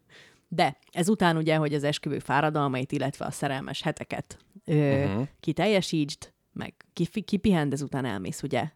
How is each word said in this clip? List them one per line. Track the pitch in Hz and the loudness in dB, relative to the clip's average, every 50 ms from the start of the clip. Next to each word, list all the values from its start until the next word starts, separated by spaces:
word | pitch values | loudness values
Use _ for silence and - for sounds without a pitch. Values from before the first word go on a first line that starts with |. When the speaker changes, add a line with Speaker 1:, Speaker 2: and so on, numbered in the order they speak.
| _ _ - - - - _ _ _ _ | _ _ -20 -20 -20 -20 _ _ _ _
Speaker 1:
De | 170 165 175 139 135 - _ _ | 0 2 2 2 0 -4 _ _
ezután | - 175 170 180 220 180 190 175 165 160 | -2 0 2 2 2 4 4 4 4 4
ugye, | 160 160 156 | 4 4 4
hogy | 156 156 147 147 | 4 2 2 0
az | 151 139 | 0 0
esküvő | 143 147 - - 160 139 127 | 0 -2 -2 -2 -4 -4 -4
fáradalmait, | - - 127 139 151 156 151 156 143 143 127 131 127 - | -2 0 2 2 2 2 2 2 0 0 0 -2 -2 -2
illetve | - 143 131 135 139 - - | -2 -2 -2 -2 -2 -4 -6
a | - | -6
szerelmes | 143 - - 131 131 131 - 135 147 - | -4 -4 -4 -2 -2 -4 -6 -6 -8 -4
heteket, | - 165 147 - - - - 120 - - - - _ _ - 202 - | -4 -4 -4 -4 -6 -8 -8 -8 -8 -10 -16 -20 _ _ -20 -12 -4
ö, | - 165 151 147 143 135 135 139 | 0 2 4 4 4 4 2 2
Speaker 2:
Mhm. | 107 95 107 131 143 - _ | 0 0 -2 -2 -4 -8 _
Speaker 1:
kiteljesítsd, | - - 151 - 165 208 214 190 165 - - 160 147 147 151 - - - _ _ _ _ - | -4 -4 0 0 2 4 4 2 2 2 0 0 0 -2 -4 -8 -14 -20 _ _ _ _ -12
meg | - - - - - - _ _ | -12 -10 -10 -12 -18 -20 _ _
kifi-, | - 170 170 - 220 | -4 -4 -4 -4 -6
kipihend, | 185 - - 190 - 226 190 165 147 143 131 | -4 -2 -2 0 2 4 4 4 2 0 0
ezután | 139 143 127 - 139 127 | -2 -4 -4 -4 -4 -4
elmész, | 123 98 98 92 87 151 - - | -4 -4 -6 -6 -8 -8 -8 -6
ugye? | 135 135 120 117 156 - | -2 -2 -2 -2 -2 -6